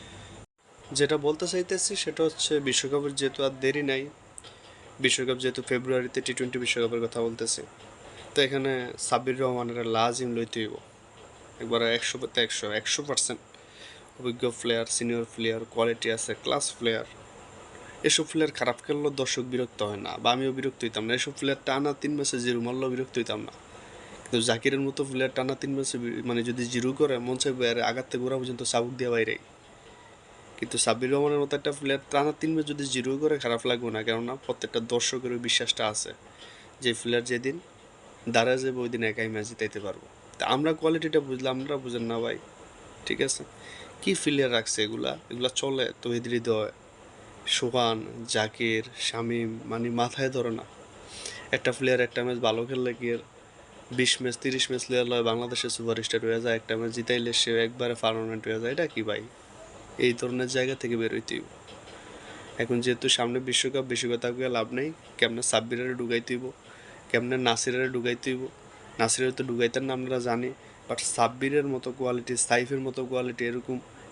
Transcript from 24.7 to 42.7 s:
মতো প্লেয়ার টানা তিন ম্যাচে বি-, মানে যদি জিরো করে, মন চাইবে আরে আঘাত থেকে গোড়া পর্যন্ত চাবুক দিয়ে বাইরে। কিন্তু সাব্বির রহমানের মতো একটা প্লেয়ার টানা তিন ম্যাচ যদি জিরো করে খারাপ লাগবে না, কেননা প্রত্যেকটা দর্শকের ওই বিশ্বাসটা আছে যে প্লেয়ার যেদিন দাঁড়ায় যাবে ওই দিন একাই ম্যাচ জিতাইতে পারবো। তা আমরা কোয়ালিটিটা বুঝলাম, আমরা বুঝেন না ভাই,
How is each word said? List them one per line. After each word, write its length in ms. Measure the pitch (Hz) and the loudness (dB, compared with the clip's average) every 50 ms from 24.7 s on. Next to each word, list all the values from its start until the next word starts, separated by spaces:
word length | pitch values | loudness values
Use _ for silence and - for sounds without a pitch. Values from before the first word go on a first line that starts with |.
| 135 135 | 2 4
মতো 240 | 139 139 135 - 147 | 0 -2 0 -2 -4
প্লেয়ার 260 | 135 135 127 131 127 - | -2 0 0 0 0 2
টানা 200 | 131 127 131 135 | 0 -2 -2 -2
তিন 180 | 131 - 139 139 | -2 -2 -2 -2
ম্যাচে 240 | 135 135 - - 123 | -2 -2 -2 -2 -2
বি-, 260 | 120 120 - - 120 | -4 -2 -4 -2 -2
মানে 180 | 120 120 120 117 | 0 0 0 2
যদি 220 | 120 120 127 123 | 0 0 -2 -2
জিরো 280 | 120 127 123 117 127 131 | -2 0 0 0 0 2
করে, 240 | 135 151 143 135 120 | 4 2 2 2 0
মন 200 | 120 123 131 127 | -2 -2 -2 0
চাইবে 320 | - 147 131 127 123 117 | 0 0 0 2 2 2
আরে 120 | 117 120 117 | 2 2 2
আঘাত 220 | 120 117 127 127 | 0 0 -2 -4
থেকে 180 | - - 127 123 | -4 -4 -2 0
গোড়া 140 | 127 135 131 | 0 0 0
পর্যন্ত 260 | 127 127 127 120 131 | -2 -4 -6 -4 -4
চাবুক 300 | 120 - 120 120 123 131 | 2 2 2 2 2 -2
দিয়ে 160 | 123 127 123 | -2 -2 2
বাইরে। 280 | 120 117 113 110 113 - - - - - - - - - - - - - - - - - - - - - - - - - | 4 2 2 2 0 -4 -6 -16 -20 -20 -20 -20 -20 -20 -20 -20 -20 -20 -20 -20 -20 -20 -20 -20 -20 -20 -20 -20 -8 -8
কিন্তু 200 | - 120 - 120 | -6 -4 0 0
সাব্বির 340 | - - 113 113 127 127 | 2 2 2 2 2 2
রহমানের 280 | 135 143 143 147 147 147 | 4 4 4 4 4 2
মতো 160 | 143 139 143 | 2 2 0
একটা 160 | 143 - 147 | -2 -2 -2
প্লেয়ার 280 | 139 143 143 139 139 139 139 - | -4 -2 0 0 0 0 0 0
টানা 200 | - 143 143 151 151 - | 2 4 4 4 0 0
তিন 140 | - 156 160 | 0 0 0
ম্যাচ 120 | 156 151 147 | 0 0 -2
যদি 180 | 147 147 143 | -2 -4 -4
জিরো 320 | 139 127 127 120 131 135 139 | -2 -2 0 0 0 0 2
করে 220 | 151 156 151 143 | 2 2 2 2
খারাপ 260 | 127 120 117 113 - | 2 0 0 2 2
লাগবে 260 | 127 123 117 123 117 | 0 0 0 0 -2
না, 120 | 107 110 110 | -2 -2 0
কেননা 320 | 101 113 113 117 120 127 | 0 0 0 0 -4 -6
প্রত্যেকটা 440 | 139 - - 123 - - - - 123 | -8 -4 -4 -4 -4 -4 -2 -2 -2
দর্শকের 520 | 113 117 123 120 117 - - 127 127 123 | -2 2 0 2 2 2 -2 -2 -2 -2
ওই 60 | 123 120 | -4 -2
বিশ্বাসটা 500 | 120 117 - - 123 113 - - 117 107 | 0 2 2 2 2 0 0 0 0 0
আছে 260 | 107 - - - - - - - - - - - - - - - - - | 0 -2 -4 -6 -8 -14 -16 -20 -20 -20 -20 -20 -20 -20 -20 -20 -18 -2
যে 120 | - 123 117 | 0 0 0
প্লেয়ার 300 | - - 120 120 120 117 | 0 0 0 0 0 2
যেদিন 360 | 123 127 120 123 131 139 175 - - - - - - - - - - - - - 120 | 0 -2 -2 -2 -2 -4 -4 -10 -16 -20 -20 -20 -20 -20 -20 -20 -20 -20 -10 -6 2
দাঁড়ায় 280 | 117 117 113 123 127 127 | 4 6 6 6 4 2
যাবে 220 | 131 135 127 127 | 2 -2 -2 0
ওই 100 | 123 120 | -2 -2
দিন 140 | 120 117 113 | 0 0 0
একাই 240 | 110 107 113 113 110 | 0 0 0 -2 -2
ম্যাচ 200 | 110 107 107 110 | -2 -4 -4 -6
জিতাইতে 320 | 117 - 113 107 - 107 | -4 -4 -4 -4 -4 -6
পারবো। 280 | 101 98 90 - - - - - - - - - | -6 -6 -8 -8 -12 -20 -20 -20 -20 -20 -6 -2
তা 60 | - | 2
আমরা 280 | - 120 139 151 160 160 | 2 2 4 4 2 2
কোয়ালিটিটা 460 | 156 156 160 160 165 160 156 151 156 | 4 2 2 2 2 0 4 4 4
বুঝলাম, 420 | 143 135 131 127 131 131 131 131 | 2 2 -4 -2 0 -2 -2 -2
আমরা 160 | 131 135 147 135 | -2 -2 -4 -4
বুঝেন 240 | 131 127 117 120 | -4 -4 -4 -2
না 180 | 117 117 113 117 | -2 -2 0 0
ভাই, 180 | 117 117 113 - - - - - - - | 0 -2 -2 -4 -8 -16 -20 -20 -20 -20